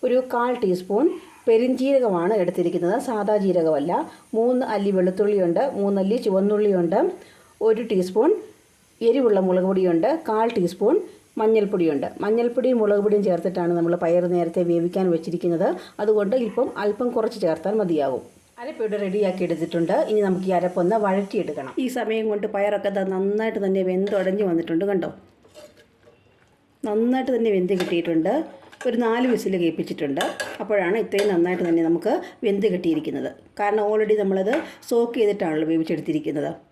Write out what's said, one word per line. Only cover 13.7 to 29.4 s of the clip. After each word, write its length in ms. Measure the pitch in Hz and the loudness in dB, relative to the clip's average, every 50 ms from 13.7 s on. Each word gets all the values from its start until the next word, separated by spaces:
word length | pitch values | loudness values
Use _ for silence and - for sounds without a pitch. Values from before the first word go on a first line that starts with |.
| 175 170 | 0 0
നമ്മൾ 140 | 165 165 175 175 185 | 2 0 0 0 2
പയർ 220 | 165 170 180 175 180 175 | 2 2 2 2 2 0
നേരത്തെ 280 | 175 170 165 170 190 180 170 170 | 0 0 0 0 -2 0 2 2
വേവിക്കാൻ 340 | 170 170 175 180 202 190 185 170 | 0 0 0 0 0 0 2 0
വെച്ചിരിക്കുന്നത്. 540 | 160 170 - 165 180 - 180 170 165 185 247 359 180 - - - - 202 | 0 -2 -4 -6 -4 -2 -2 0 0 0 0 -2 -4 -8 -18 -8 -6 0
അതുകൊണ്ട് 320 | 208 214 214 208 196 214 262 240 214 | 2 2 2 2 2 0 0 0 -2
ഇപ്പം 200 | - - 247 - - - 196 | -2 -2 -2 -2 -2 -4 -2
അല്പം 260 | 208 208 214 254 247 233 | -4 -2 -2 -4 -2 -2
കുറച്ച് 220 | 240 226 214 - 202 208 | 0 -2 -2 -4 -2 -2
ചേർത്താൽ 300 | 170 160 160 - 190 208 220 | -2 -2 0 -2 -2 -2 0
മതിയാകും. 420 | 208 175 170 151 139 135 131 117 - - - - _ _ _ - | 0 0 0 0 0 0 -2 -4 -8 -10 -20 -20 _ _ _ -14
അരപ്പ് 200 | 240 269 - - 233 | -14 -14 -8 -6 -6
ഇവിടെ 140 | 208 196 208 202 | -4 -4 -4 -4
റെഡിയാക്കി 400 | 190 185 208 208 190 180 185 180 | -2 -2 0 0 -2 -2 -2 -2
എടുത്തിട്ടുണ്ട്. 460 | 170 170 151 165 165 - 170 170 160 190 269 311 - | -4 -2 -4 -4 -4 -2 -2 0 0 0 0 0 0
ഇനി 100 | 214 214 202 | 0 0 2
നമുക്ക് 200 | 196 190 170 185 185 | 2 0 0 0 0
ഈ 40 | 185 | 0
അരപ്പൊന്ന് 400 | 175 170 180 180 190 175 175 214 226 208 | 0 0 0 -2 0 0 2 2 2 2
വഴറ്റിയെടുക്കണം. 680 | 196 190 196 202 196 - 220 170 - 151 151 139 131 - - 262 | 2 0 0 -2 -2 -4 -4 -4 -4 -6 -8 -8 -8 -6 -4 -4
ഈ 40 | 247 247 | -4 -2
സമയം 300 | 254 226 208 220 226 220 220 | -4 -4 -2 -2 -2 0 -2
കൊണ്ട് 160 | 208 208 196 214 208 | -2 -2 -4 -4 -2
പയറൊക്കെ 360 | 202 202 208 208 202 202 208 196 | 0 0 0 0 0 -2 -2 -2
ദാ 60 | 196 196 190 190 | -2 -2 -2 -2
നന്നായിട്ട് 480 | 190 190 196 202 214 220 226 220 220 196 | 0 0 0 0 0 -2 -2 -2 -2 0
തന്നെ 180 | 196 190 190 190 185 | 0 0 2 0 0
വെന്തുടഞ്ഞ് 540 | 185 185 190 202 208 202 185 185 190 202 214 190 | 0 0 0 0 0 0 0 0 0 0 0 2
വന്നിട്ടുണ്ട് 360 | 170 165 165 165 170 165 190 202 | 0 0 0 0 -2 0 0 0
കണ്ടോ. 200 | 202 180 165 160 - - - - _ _ _ - _ - - - - _ - _ _ _ _ - - _ _ _ _ _ _ _ _ _ _ _ _ _ - 220 | 0 0 -2 -4 -8 -12 -20 -20 _ _ _ -20 _ -20 -20 -20 -20 _ -20 _ _ _ _ -20 -20 _ _ _ _ _ _ _ _ _ _ _ _ _ -8 -4
നന്നായിട്ട് 420 | 208 214 226 240 254 262 254 262 262 | -2 0 2 2 0 0 0 0 0
തന്നെ 140 | 233 226 226 202 | 0 2 2 2
വെന്ത് 180 | 190 180 180 202 185 | 2 2 2 0 -2
കിട്ടിയിട്ടുണ്ട്. 520 | 180 165 180 170 165 170 170 160 160 185 226 302 320 - - - - - - - - 254 | 0 -2 -2 -2 0 0 0 0 2 2 0 -2 -2 -4 -10 -20 -20 -20 -20 -6 -4 -2
ഒരു 80 | 233 233 240 | -2 0 0
നാല് 240 | 226 226 240 254 254 233 | 0 0 0 2 0 0
വിസിൽ 240 | 196 | 0